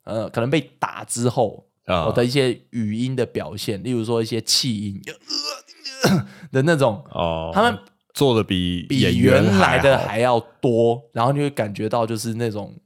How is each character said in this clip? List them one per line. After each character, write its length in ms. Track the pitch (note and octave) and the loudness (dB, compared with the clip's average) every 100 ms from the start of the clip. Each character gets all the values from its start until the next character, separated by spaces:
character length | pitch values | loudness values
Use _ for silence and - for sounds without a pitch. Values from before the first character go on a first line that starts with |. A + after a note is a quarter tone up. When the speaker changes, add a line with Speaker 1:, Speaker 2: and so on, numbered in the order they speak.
Speaker 1:
呃， 260 | - A2 G#2 | -10 -8 -6
可 100 | - | -2
能 80 | C3+ | 0
被 100 | D#3+ - - | 0 -4 -4
打 260 | - - | -6 -6
之 240 | A2+ A#2 A#2+ | -10 -2 -2
后， 400 | C3+ A2 - - _ - | 0 -2 -4 -20 _ -2
Speaker 2:
啊。 200 | F2+ F#2+ | 0 0
Speaker 1:
我 60 | |
的 120 | G#2+ | 0
一 60 | B2 | 0
些 320 | C#3 B2+ A2+ _ | 2 0 -2 _
语 240 | A#2 G#2+ | -6 -4
音 220 | A2 B2+ B2+ | -2 -4 -2
的 100 | A2+ | -4
表 320 | B2 D#2 G2 | -6 -10 -10
现， 260 | - G2 | -8 -6
例 60 | G#2 | -4
如 160 | A#2+ A2 | -4 -2
说 160 | A#2 | -2
一 40 | A2+ | -2
些 140 | A2+ | -4
气 460 | - - C#3 G#2+ G#2 | -2 -2 0 -4 -6
音， 160 | F#2+ - D#3 - - - - - - - C4 | -8 -12 -16 -12 -10 -10 -12 -16 -20 -18 -2
呃， 240 | - F3+ - - - | 2 2 -2 -10 -4
的 100 | C3 | 0
那 140 | D3 D#3+ | 2 4
种， 280 | C3 G2+ - | 2 0 -6
Speaker 2:
哦。 400 | - E2+ E2 D#2+ | -2 -2 -2 -2
Speaker 1:
他 120 | E2 | 0
们 120 | A#3 G2 - _ _ | 0 0 -10 _ _
Speaker 2:
做 220 | - C#3+ A2+ | 0 4 4
得 80 | |
比 420 | F#2+ F#2 F2+ F2 - | 2 0 0 -2 -2
Speaker 1:
比 100 | C#3 | 0
Speaker 2:
演 180 | F#2+ A#2+ | 2 4
员 260 | B2+ C3 - | 6 6 4
还 60 | |
好。 20 | |
Speaker 1:
原 60 | G3 | 4
来 200 | F3 - | 4 4
的 180 | C3+ C3 | 4 4
还 220 | F2+ G#2+ | 2 0
要 200 | B2 A#2 - _ | 2 0 -2 _
多， 420 | C3+ A2+ A#2 A#2+ - | 0 4 4 2 -4
然 120 | A#2 A#2+ | 0 0
后 60 | |
你 80 | C#3+ | 2
会 100 | C#3+ | -2
感 240 | C#3 G#2+ | -2 -4
觉 140 | G2 G#2+ | -4 -2
到 180 | A#2+ A2+ | -2 -2
就 120 | A2+ | -4
是 160 | A#2 | -4
那 160 | A2+ A#2+ | -4 -4
种， 280 | G#2 G2+ - | -6 -10 -16